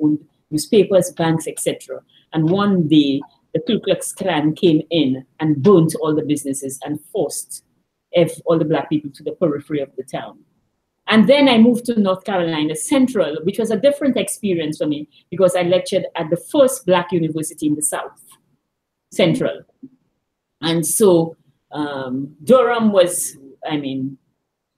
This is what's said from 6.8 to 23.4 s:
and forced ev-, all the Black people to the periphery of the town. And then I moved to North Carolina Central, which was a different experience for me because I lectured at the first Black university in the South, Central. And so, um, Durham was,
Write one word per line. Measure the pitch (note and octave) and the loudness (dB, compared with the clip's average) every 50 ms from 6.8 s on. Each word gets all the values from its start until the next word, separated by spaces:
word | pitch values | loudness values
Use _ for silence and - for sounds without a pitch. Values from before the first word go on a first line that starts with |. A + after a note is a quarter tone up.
| - | -10
and | D3 D3 C#3+ - - | -10 -10 -10 -10 -8
forced | - G3+ D#3+ - - - - - - - - _ _ _ _ _ _ _ _ _ - | -6 -4 -4 -4 -6 -10 -12 -14 -16 -20 -20 _ _ _ _ _ _ _ _ _ 0
ev-, | F3 E3+ - - - - | 0 0 0 -2 -4 -2
all | D#3 E3+ D#3+ | -2 0 0
the | D#3 | 0
Black | D3+ D#3+ C#3+ C#3 - | 0 -2 -4 -2 -2
people | D#3 D3 - C#3+ | -4 -4 -4 -6
to | C3+ - | -14 -12
the | D3+ D#3 D#3 | -12 -12 -6
periphery | - F#3+ D#3 C#3+ C#3+ C#3+ - D3+ C#3+ | -4 -2 -2 -2 -4 -8 -8 -6 -6
of | C#3 C3+ _ - | -6 -8 _ -14
the | B2+ | -12
town. | - - C#3 A#2 G#2+ G2 _ _ _ _ _ _ _ _ _ _ _ _ _ _ - | -10 -10 -12 -12 -12 -16 _ _ _ _ _ _ _ _ _ _ _ _ _ _ 2
And | G#3 A3 G#3 F#3+ | 2 4 6 6
then | C#4 D4 C#4 C4+ | 6 6 6 6
I | A#3+ A3+ | 6 6
moved | A3 B3 A#3+ A#3 - - | 6 6 4 2 -2 -2
to | A#3+ A3 | -2 0
North | G3+ F#3+ F#3 F#3 - | 0 0 0 -2 -4
Carolina | - G3 F3+ F3 E3 D#3+ D3+ D3+ D#3 D#3 - | -4 -2 -2 -2 -2 -2 -2 -2 -2 -4 -6
Central, | - - D4 C4+ B3+ - - G#3 E3 D3+ D3+ D#3+ D#3+ | -4 0 2 2 2 2 2 0 -2 -2 -4 -4 -4
which | F3+ G3 - | -4 -4 -2
was | A3 A3 | -2 -2
a | A3 G3+ | -2 0
different | G#3+ C#4+ C#4+ - D4+ C4+ - | 2 2 2 2 0 -2 0
experience | - A#3 - - - - G3+ F3+ E3 D#3 D#3+ D#3 - | -2 -4 -4 -6 -6 -4 -2 -2 -2 -2 -4 -4 -4
for | E3+ D3+ | -4 -4
me | C#3+ D3 D3+ - _ _ _ _ | -4 -4 -8 -12 _ _ _ _
because | F3+ E3+ F#3+ F3+ F3+ | 0 2 2 2 2
I | F3+ F3+ | 2 0
lectured | F3 F#3 F3+ F3+ - G3+ F#3 F3+ - - | 2 2 0 0 0 -2 -2 -2 -4 -6
at | E3+ E3 D#3 | -8 -4 -4
the | - A#3+ | -4 -4
first | - - - D4+ C4+ B3+ B3+ - - | -4 0 2 4 4 4 2 -2 -2
Black | F3+ F#3 F3+ F3 - | 0 0 0 0 -2
university | F#3 E3+ D#3+ D#3 D#3 D#3+ D#3 - - - D#3 D3+ | -2 -2 -2 -2 -4 -6 -8 -8 -8 -4 -2 -2
in | D3 | -2
the | D3+ | -2
South, | - - F#3+ - - - - _ _ _ _ _ _ _ _ _ _ _ _ _ _ _ _ _ _ _ | -2 -4 -6 -6 -8 -10 -16 _ _ _ _ _ _ _ _ _ _ _ _ _ _ _ _ _ _ _
Central. | - - G3 E3+ - - D#3+ - - - - _ _ _ - - _ _ _ _ _ _ _ _ _ _ _ _ _ _ | -2 0 2 2 2 0 -2 -4 -6 -8 -14 _ _ _ -20 -20 _ _ _ _ _ _ _ _ _ _ _ _ _ _
And | D3 E3 E3 E3+ D#3 - | -4 -2 -2 -2 -2 -2
so, | - - A3+ F#3+ F3 E3 E3 E3 - - _ _ _ _ _ _ - | 0 2 4 4 4 4 2 0 -6 -14 _ _ _ _ _ _ -8
um, | D3 D3 C#3+ C#3+ C3+ C3 C3 B2+ C3+ C#3+ D3 - _ D3+ | -8 -6 -6 -6 -8 -8 -6 -6 -8 -8 -10 -12 _ 2
Durham | - B3 C4 A#3+ A#3 A#3+ A#3 A3+ G#3+ G3+ | 4 4 4 4 4 0 2 2 2 4
was, | F#3+ F3 E3+ - - - - - - | 4 4 4 0 -4 -8 -10 -12 -16